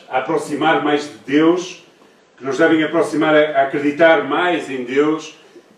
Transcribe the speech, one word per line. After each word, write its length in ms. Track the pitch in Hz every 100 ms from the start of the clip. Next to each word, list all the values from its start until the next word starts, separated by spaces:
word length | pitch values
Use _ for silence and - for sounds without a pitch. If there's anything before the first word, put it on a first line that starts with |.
| -
a 100 | 127
aproximar 640 | 151 156 - 143 160 147
mais 200 | 147 147
de 140 | - - -
Deus, 600 | 147 160 180 - - - _ _ _ _ _
que 60 |
nos 140 | 131 135
devem 260 | 160 160
aproximar 520 | 151 160 147 147 147 151
a, 240 | 151 135
a 40 |
acreditar 600 | 135 151 143 143 165 156
mais 460 | 135 156 180 151 131
em 140 | 131
Deus 540 | 120 139 151 156 - - _ - _